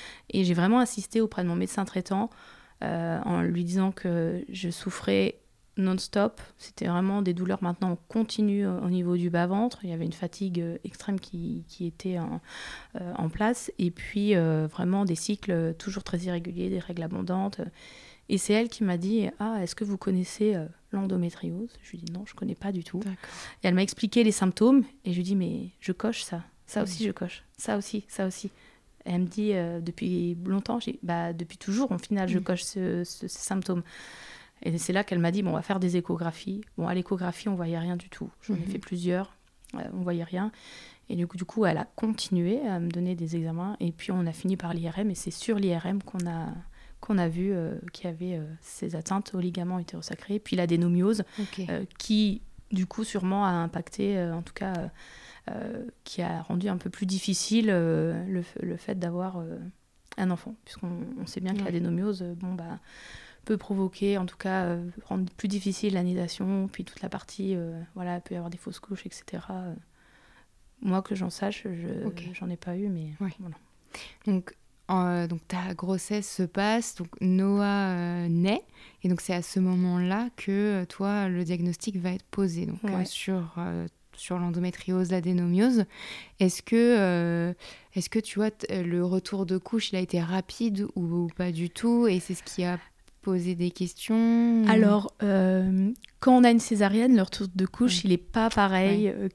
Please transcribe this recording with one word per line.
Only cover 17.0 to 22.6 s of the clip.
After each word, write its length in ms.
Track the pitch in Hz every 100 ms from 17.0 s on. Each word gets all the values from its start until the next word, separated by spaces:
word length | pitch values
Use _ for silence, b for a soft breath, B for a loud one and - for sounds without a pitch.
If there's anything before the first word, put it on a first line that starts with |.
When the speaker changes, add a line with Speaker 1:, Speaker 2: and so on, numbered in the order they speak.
Speaker 1:
abondantes. 580 | 165 185 180 185 196 - 175 B B B B B -
Et 80 | 196
c'est 160 | -
elle 160 | 214 233
qui 160 | -
m'a 140 | 202 175
dit : « 300 | 185 226 196 -
Ah, 240 | 214 220
est-ce 120 | 175
que 100 | -
vous 120 | 208 196
connaissez, 580 | - 185 180 - 214
euh, 120 | 185 160 - -
l'endométriose ? » 800 | 202 196 185 170 - 170 170 233 -
Je 100 | -
lui 60 | 175
dis : « 140 | 170
Non, 100 | 175 208
je 80 |
connais 200 | - 202
pas 180 | -